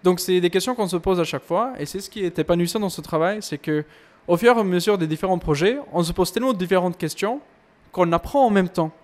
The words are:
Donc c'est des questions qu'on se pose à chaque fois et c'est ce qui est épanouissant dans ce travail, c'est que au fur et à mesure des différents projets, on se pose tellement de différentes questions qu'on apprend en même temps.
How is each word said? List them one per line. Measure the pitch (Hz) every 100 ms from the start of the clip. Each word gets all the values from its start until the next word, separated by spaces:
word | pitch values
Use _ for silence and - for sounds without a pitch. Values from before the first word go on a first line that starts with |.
Donc | 180 180
c'est | - 185
des | 175
questions | 185 214
qu'on | 240 196
se | 180
pose | 190 180
à |
chaque | 160 139
fois | - 170 240 147
et | 147
c'est | 190
ce | 196
qui | 220 180
est | 170
épanouissant | 156 170 170 220
dans | 202
ce | -
travail, | 151 160 170 214
c'est | - 147
que | - 151 147 - - _ -
au | 170
fur | 233 233
et |
à |
mesure | 196 180 170 202
des | 160
différents | 156 190 180
projets, | 165 143 185 269 -
on | 165
se | 165
pose | 175 175
tellement | - 254
de | 208
différentes | 175 190 180 170
questions | 156 - 202 277 - _ _ _ _
qu'on | - 175
apprend | 170 - 285 254
en |
même | 202 180
temps. | - 156 -